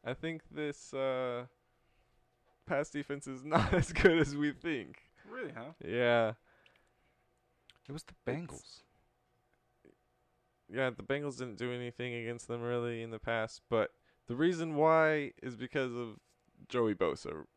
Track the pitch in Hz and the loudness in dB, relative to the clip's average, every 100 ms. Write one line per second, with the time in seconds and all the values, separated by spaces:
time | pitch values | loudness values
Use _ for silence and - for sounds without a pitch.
0 | 113 131 160 160 - 147 151 143 - 131 | -8 -6 -6 -8 -10 -6 -6 -6 -10 -4
1 | 135 127 127 120 123 _ _ _ _ _ | -2 0 -2 -4 -8 _ _ _ _ _
2 | _ _ _ _ _ _ - 143 151 147 | _ _ _ _ _ _ -4 -2 -2 -6
3 | 143 143 135 131 143 165 208 185 - 165 | -6 -8 -8 -10 2 2 4 2 2 6
4 | 185 165 143 143 147 143 170 139 80 - | 8 8 4 2 -2 -2 -4 -4 -6 -16
5 | _ _ 202 247 190 113 127 170 - 117 | _ _ -16 -10 -10 -10 -14 -12 -4 2
6 | 120 117 110 110 _ _ _ _ _ _ | 4 6 4 0 _ _ _ _ _ _
7 | _ _ _ _ _ _ _ - - 147 | _ _ _ _ _ _ _ -20 -12 -12
8 | - - - 143 175 - - - _ _ | -12 -10 -6 -4 -6 -14 -16 -20 _ _
9 | _ _ _ _ _ _ _ _ - _ | _ _ _ _ _ _ _ _ -20 _
10 | _ _ _ _ _ _ _ 107 131 117 | _ _ _ _ _ _ _ -2 -2 -4
11 | 104 139 147 123 127 98 123 123 123 - | -4 -2 -2 -6 -10 -6 -6 -4 -6 -6
12 | 123 120 113 120 - 120 120 120 120 117 | -6 -4 -6 -8 -6 -6 -2 -2 -2 -4
13 | 113 110 - 117 110 - _ 117 104 _ | -8 -8 -2 -2 -2 -8 _ 2 2 _
14 | _ _ - 120 170 170 165 147 156 160 | _ _ -8 2 2 2 -2 4 6 6
15 | 156 151 143 - 127 117 135 147 131 120 | 6 2 -2 -8 -10 -8 -4 -2 -2 -2
16 | 120 104 _ _ _ _ - 123 113 98 | -8 -10 _ _ _ _ -4 2 2 4
17 | 87 69 - 78 - | 2 2 -6 -10 -12